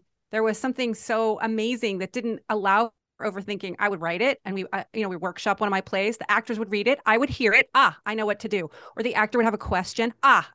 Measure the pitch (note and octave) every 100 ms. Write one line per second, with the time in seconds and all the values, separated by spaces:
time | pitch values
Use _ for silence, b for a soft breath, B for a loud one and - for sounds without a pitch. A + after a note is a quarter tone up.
0 | - _ _ G#3+ A3 G#3+ C4 B3+ B3 A3
1 | - A3+ A3+ G#3+ A3 A3 A3 B3 A3+ F#3+
2 | F#3 B3+ A3+ A3 - G#3+ G3 G3 A#3 -
3 | _ - A3 F#3+ G3+ G3+ G3 F3 G#3 F#3+
4 | E3 F3 B3 C4+ F#3+ F#3+ F#3 G3 - A3
5 | G#3 F3 F3+ F3+ - G3 G#3 F#3+ - F#3+
6 | G3+ A3+ - G#3 G#3+ A3 G#3+ G3+ G#3 C#4
7 | - A3+ C#4+ A#3 A3+ A3+ - - B3 D#3
8 | - A3 G#3+ G3+ A3 G3+ D#3+ B B B
9 | A#3+ A3 G#3+ A#3+ A3+ G#3 - F#3 F#3 -
10 | A#3 - C4+ A3 D#3